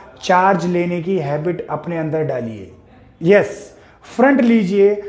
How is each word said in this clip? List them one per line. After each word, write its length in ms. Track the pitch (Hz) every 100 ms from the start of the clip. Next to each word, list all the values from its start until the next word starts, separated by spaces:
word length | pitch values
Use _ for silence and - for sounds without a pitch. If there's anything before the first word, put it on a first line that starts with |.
| - -
charge 440 | - 180 190 190 175
लेने 360 | 175 175 175
की 160 | 165 190
habit 500 | 143 147 160 170 -
अपने 280 | 147 - 170
अंदर 260 | 156 156
डालिए। 480 | 147 131 113 107 92 - _ - - -
Yes, 540 | 165 202 - - - - - _ - -
front 240 | 254 277
लीजिए, 540 | 240 226 190 202 202 208